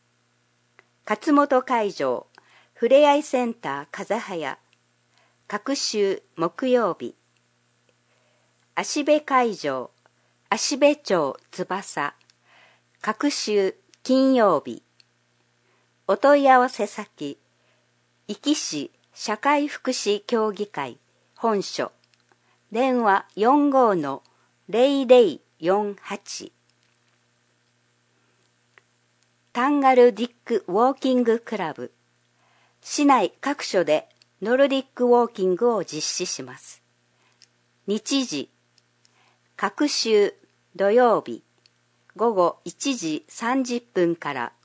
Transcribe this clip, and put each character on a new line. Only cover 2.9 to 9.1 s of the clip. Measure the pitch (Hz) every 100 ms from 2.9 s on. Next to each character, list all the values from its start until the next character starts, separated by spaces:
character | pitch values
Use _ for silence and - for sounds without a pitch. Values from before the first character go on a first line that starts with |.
| 269 294
あ | 285
い |
セ | 294 254
ン | 240
タ | 233 147 139
ー | 147
風 | - 196 220
早。 | 208 175 139 - _ _ _ _ _ _ _ _ -
各 | 208 -
週 | 277 - 214 196 175 - -
木 | 165 - 262
曜 | 247 208 160
日。 | 117 - _ _ _ _ _ _ _ _ _ _ _ _ _ _ _ -
芦 | 190 302
部 | 285